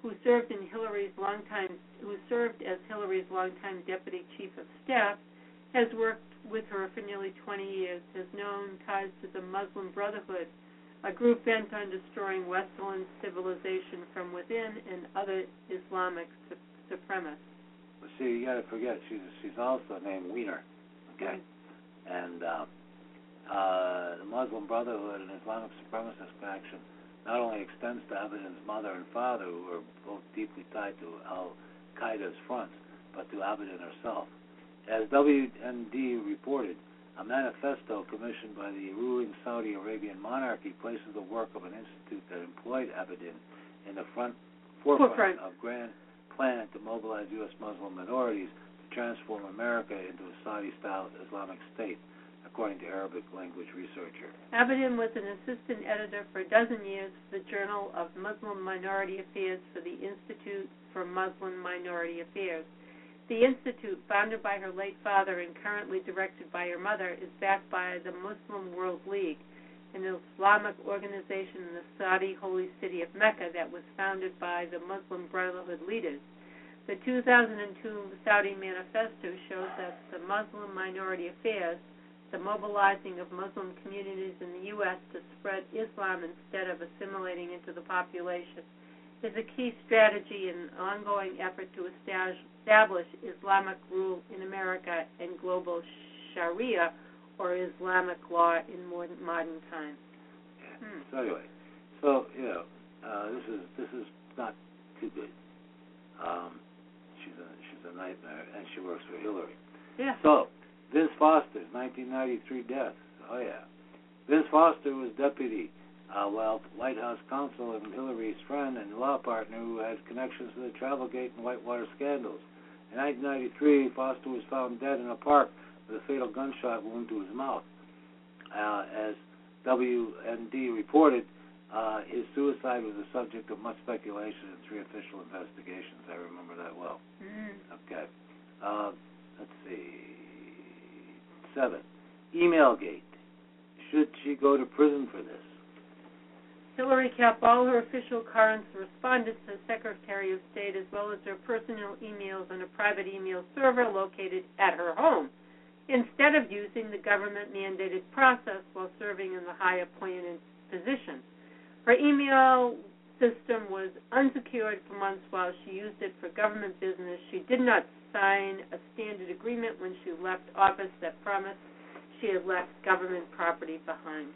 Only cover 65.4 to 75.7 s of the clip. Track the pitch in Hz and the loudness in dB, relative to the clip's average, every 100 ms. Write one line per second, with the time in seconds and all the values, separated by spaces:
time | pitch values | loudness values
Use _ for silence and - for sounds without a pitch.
65.4 | 175 - 208 208 202 190 185 180 190 - | -6 -8 -4 -4 -2 -4 -4 -4 -4 -6
66.4 | 175 180 175 175 190 214 180 175 190 - | -10 -6 -4 -4 -2 -2 -2 -6 -12 -2
67.4 | 196 196 - 185 180 180 180 180 190 214 | 2 2 2 -4 -2 -6 -8 -10 -10 -12
68.4 | - 202 185 175 185 175 190 202 180 151 | -10 -10 -8 -4 -4 -4 -4 -2 -2 -4
69.4 | - - - - - 190 190 180 - - | -14 -20 -20 -20 -16 -8 -6 -6 -10 2
70.4 | 196 214 208 190 - 202 202 196 185 190 | 6 6 4 -6 -6 -6 -6 -10 -6 -8
71.4 | 190 190 175 175 180 - 190 185 190 185 | -6 -10 -12 -12 -14 -6 2 2 2 -4
72.4 | 196 185 185 - 190 180 170 190 214 214 | -4 -2 -2 -6 -6 -4 -6 4 4 4
73.4 | 175 170 160 170 - - 196 190 185 185 | -6 -4 -6 -8 -14 -4 -2 -2 -4 -4
74.4 | 175 175 175 175 175 196 185 180 175 185 | -4 -2 -4 -8 -8 -10 -8 -10 -6 -2
75.4 | 185 180 175 | -2 -4 -8